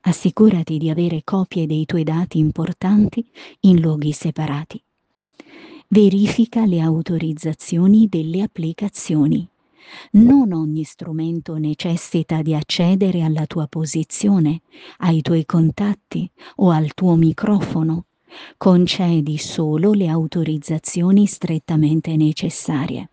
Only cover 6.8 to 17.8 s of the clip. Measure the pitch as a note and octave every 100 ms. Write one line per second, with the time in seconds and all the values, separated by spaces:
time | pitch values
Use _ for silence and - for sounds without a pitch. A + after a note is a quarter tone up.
6.8 | D#3+ D#3+ D#3+ E3 D#3+ D3 D#3 D#3+ - E3+
7.8 | F#3 G#3+ A3 E3+ D#3 E3+ G#3 - D#3+ E3+
8.8 | G3+ - - D#3 D3 D#3 F3 _ _ _
9.8 | - - - G#3 A#3+ C#4 A#3+ E3+ D#3 D#3
10.8 | D#3 - F3 D#3+ D#3+ E3+ E3+ D#3 D3+ D3+
11.8 | F3+ E3+ - E3+ D#3 D#3+ D3+ D#3 D3+ -
12.8 | F3 F#3+ G3 F3+ D#3+ D#3 D#3 F3 D3+ -
13.8 | D#3 D#3+ D#3+ - G3+ G3+ D3+ E3 _ -
14.8 | - - F3+ E3 D3 E3+ D#3 F3 E3 -
15.8 | G#3 G3+ _ - F3+ _ - - F#3 D#3+
16.8 | D#3 - F#3 E3 E3 D#3 G#3+ G#3 - E3